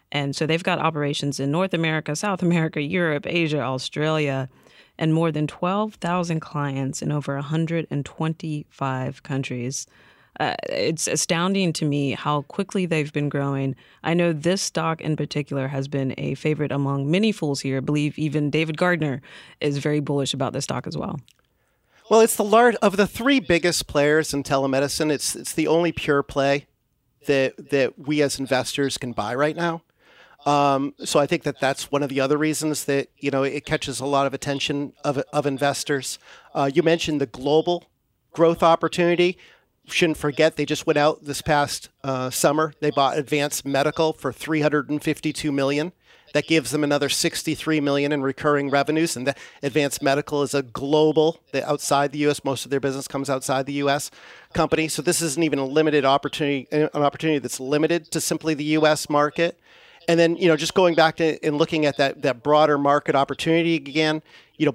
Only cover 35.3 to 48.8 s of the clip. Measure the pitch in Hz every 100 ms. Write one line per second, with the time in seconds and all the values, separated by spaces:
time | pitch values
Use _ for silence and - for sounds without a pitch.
35.3 | 147 143 135 143 131 - 139 - - -
36.3 | - - 151 139 143 160 170 - 147 135
37.3 | - 139 156 165 175 - _ _ _ _
38.3 | - 165 170 170 165 165 - 175 175 175
39.3 | - - _ _ _ - - 175 - 147
40.3 | 143 156 - 147 151 - 147 151 - 143
41.3 | 135 - 147 143 - - _ 139 131 127
42.3 | - 151 151 156 - 147 147 135 151 127
43.3 | 147 147 - 139 139 147 156 160 156 139
44.3 | - - 156 147 147 131 147 160 147 160
45.3 | 131 151 139 135 147 170 - _ - _
46.3 | 147 147 160 120 151 147 147 139 - 170
47.3 | - 165 147 160 156 143 143 143 147 135
48.3 | - 151 143 139 139